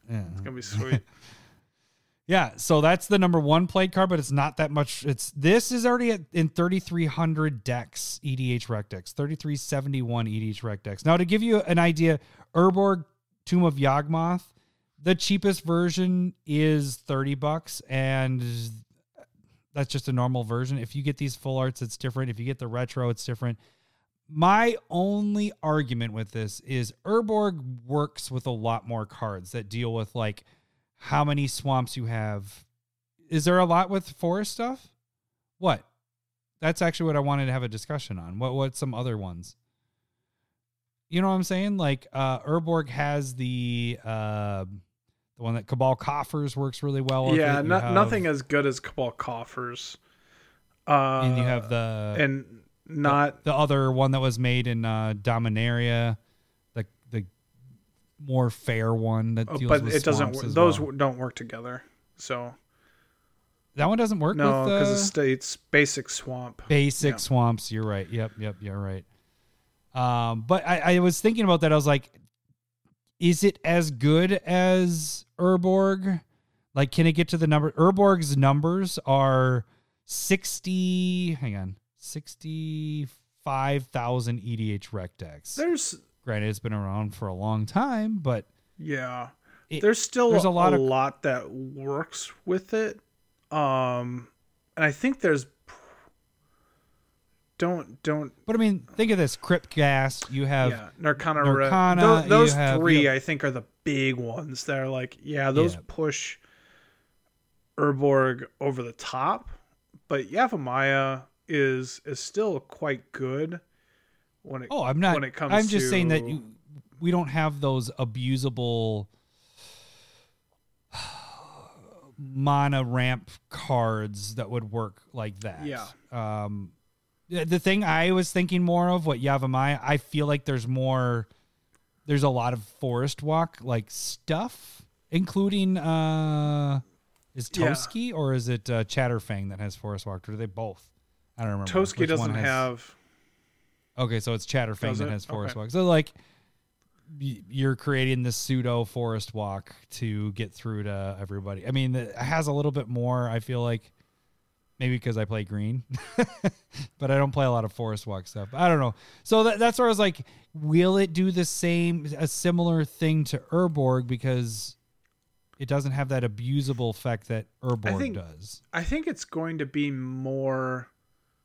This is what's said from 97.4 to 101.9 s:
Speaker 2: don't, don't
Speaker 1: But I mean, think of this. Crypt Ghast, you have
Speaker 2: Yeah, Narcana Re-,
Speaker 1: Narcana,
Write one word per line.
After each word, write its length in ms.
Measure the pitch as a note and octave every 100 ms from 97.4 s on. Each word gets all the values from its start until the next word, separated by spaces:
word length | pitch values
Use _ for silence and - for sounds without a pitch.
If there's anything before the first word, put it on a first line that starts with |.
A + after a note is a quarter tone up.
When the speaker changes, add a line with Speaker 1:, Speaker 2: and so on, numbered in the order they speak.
| _ -
Speaker 2:
don't, 440 | F3 F3 - B2
don't 280 | - D3+ C#3+ - -
Speaker 1:
But 100 | A3
I 40 |
mean, 280 | A3 G3 - -
think 160 | A3
of 60 | G3
this. 180 | D3 -
Crypt 340 | - F3 -
Ghast, 640 | D#3 C#3+ C3+ C3+ - -
you 140 | C3+ C3+
have 260 | C#3 B2+
Speaker 2:
Yeah, 180 | A#2+ - -
Narcana 460 | D#3 C#3 E3 D3+
Re-, 200 | C#3+ C3+ C3+
Speaker 1:
Narcana, 360 | F#3 F#3